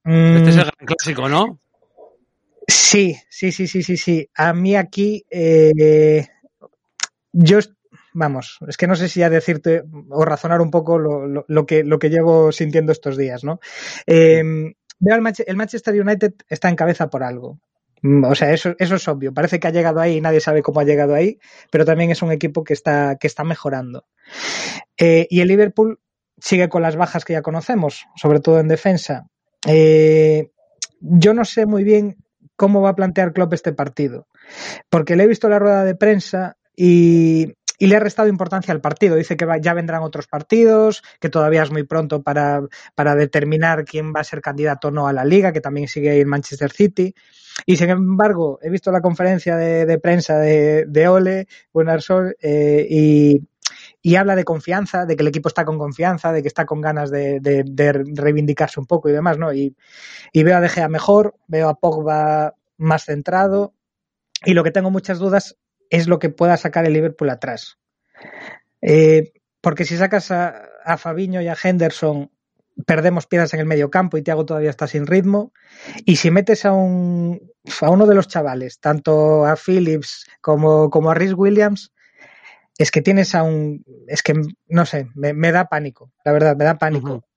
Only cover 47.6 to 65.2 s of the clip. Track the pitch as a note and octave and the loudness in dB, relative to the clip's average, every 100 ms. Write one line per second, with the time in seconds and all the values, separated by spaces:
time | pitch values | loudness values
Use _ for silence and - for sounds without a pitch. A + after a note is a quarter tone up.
47.6 | - F3+ F3 F#3 F#3 F#3+ G#3+ F3 D#3 C3+ | 0 2 2 0 0 2 2 0 -2 -4
48.6 | D#3+ F#3 G3 F3+ F3+ E3 F3+ F#3 F3 E3 | -6 -4 -2 0 0 0 0 0 -2 -2
49.6 | E3 E3 D#3+ D#3+ E3+ F3 D#3+ D3+ D3+ D3+ | 0 0 0 0 0 0 0 0 2 4
50.6 | D3+ D#3 D3+ D3 E3+ F#3 F#3 F#3+ F#3+ - | 4 2 0 2 4 4 2 -2 -8 -18
51.6 | _ E3 D#3+ D#3+ - F#3 F#3 - D3+ D3+ | _ -2 0 -2 0 -2 -2 -6 -2 0
52.6 | D3 D3 D3+ D#3 D3+ D3 D3 C#3+ - _ | 2 2 2 2 4 6 4 2 0 _
53.6 | - - - _ E3+ F3+ G3 F#3+ E3+ D#3+ | -10 -10 -18 _ 2 2 2 0 -2 -6
54.6 | E3 F#3 G3 F#3 F3 D#3 D3+ D3+ D#3 F3 | -6 -6 -4 -4 -4 -2 -2 -2 -4 -4
55.6 | D#3 D#3 D3 C3+ F3 F3 E3 D#3+ C#3 - | -4 -6 -8 -4 -2 -2 -2 -2 -4 -6
56.6 | D#3+ D3+ D3+ D3+ C#3+ C#3+ C#3+ C#3 C#3 C#3 | -4 -6 -4 -6 -6 -4 -4 -4 0 -2
57.6 | C3+ C#3 D3 C#3 C#3 D3 D3 D3+ D3 C#3+ | -2 0 0 0 -4 -4 0 0 0 -2
58.6 | D3 - C3 E3+ D3+ D3 F3 D3+ E3 C#3 | -4 -6 -4 -2 0 0 0 -2 -4 -4
59.6 | C#3 - _ - - - - D#3+ D#3+ F3+ | -6 -8 _ -20 -20 -20 -4 2 4 4
60.6 | F3 F3 D#3+ D#3 - G#3 G#3 - - D#3+ | 2 -2 -4 -2 2 2 2 -4 -6 -2
61.6 | D#3 D3 E3+ D#3 D3+ D3+ D3+ D3+ D3+ - | -2 -2 -2 -2 -2 -2 0 -2 -4 -8
62.6 | _ - D#3+ D#3 - D3 D#3 F#3 G3 G3 | _ -6 -2 -2 -4 -10 -4 0 0 -2
63.6 | G3+ _ _ _ _ _ _ - - E3+ | -4 _ _ _ _ _ _ -4 0 2
64.6 | D#3+ F#3+ F#3 F#3+ G3 F3 | 2 0 -2 -4 -6 -4